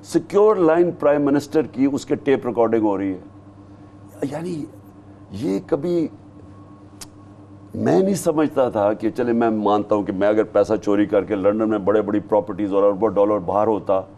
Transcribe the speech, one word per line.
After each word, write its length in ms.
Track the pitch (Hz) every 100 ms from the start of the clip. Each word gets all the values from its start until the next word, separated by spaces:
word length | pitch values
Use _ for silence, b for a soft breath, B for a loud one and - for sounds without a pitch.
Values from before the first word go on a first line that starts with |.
secure 540 | - 170 165 202 214 202
line 340 | 165 160 175
prime 340 | 165 147 147 143
minister 420 | 139 143 156 127
की, 180 | 123 139
उसके 280 | 135 - 127
tape 300 | - 135 120
recording 380 | 117 113 113
हो 120 | 107 95
रही 140 | 98
है। 140 | 92 - - - - - - - - - - 143
यानी 420 | 147 170 165 127 - - - - - -
ये 260 | 95 147 196 -
कभी 400 | 156 160 175 156 - - - - - - - - - - - - - - - - -
मैं 280 | 110 165
नहीं 120 | 190 190
समझता 540 | 170 156 151 - 110
था 240 | 110 101
कि 160 | 107 110
चले, 220 | 113 120
मैं 160 | 117 117 107
मानता 320 | 101 104 104 107
हूँ 100 | 92
कि 60 |
मैं 160 | 95 101
अगर 160 | 110
पैसा 320 | 104 104 101 107
चोरी 280 | - 101 101
करके 300 | 101 90 107
लंदन 340 | 95 107 110
में 160 | 107 95
बड़े 160 | 107
बड़ी 180 | 101 104
properties 520 | 101 104 101 95 104
और 120 | 98
अरबों 300 | 101 98 110
dollar 260 | 95 101 107
बाहर 280 | 87 95 107
होता 320 | 104 85 95 92